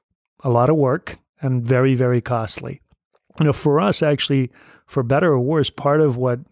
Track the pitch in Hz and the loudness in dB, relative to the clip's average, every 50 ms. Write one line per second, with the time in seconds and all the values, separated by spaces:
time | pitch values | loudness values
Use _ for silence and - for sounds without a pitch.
0 | _ _ _ _ _ _ _ _ - 127 120 120 123 139 160 156 139 123 143 180 | _ _ _ _ _ _ _ _ -2 0 2 2 2 2 2 2 2 0 0 -2
1 | - - - - _ _ _ _ 143 131 127 123 117 120 131 123 131 135 131 120 | -6 -10 -18 -18 _ _ _ _ -4 -4 -2 -2 0 0 2 2 2 2 2 2
2 | 127 123 123 117 - - 123 113 110 - - - - - - - _ _ _ _ | 2 2 0 0 -2 -2 -4 -4 -4 -6 -8 -10 -10 -12 -14 -14 _ _ _ _
3 | _ _ _ _ _ _ _ - 160 147 - - - 147 143 156 196 202 - - | _ _ _ _ _ _ _ -2 0 0 0 0 0 0 2 2 2 0 0 0
4 | 160 147 147 - - - 139 135 127 123 - _ - - - _ _ - - 139 | 0 0 0 0 -2 0 0 0 -2 -2 -8 _ -20 -20 -20 _ _ -8 -4 -4
5 | 120 117 135 170 185 165 143 123 123 139 165 156 135 - - - - 143 147 156 | -2 0 0 2 2 2 2 2 0 0 0 0 0 -2 -4 -4 -2 0 2 2
6 | 156 143 117 123 127 127 120 123 - - | 2 2 0 -2 -2 -4 -4 -4 -8 -10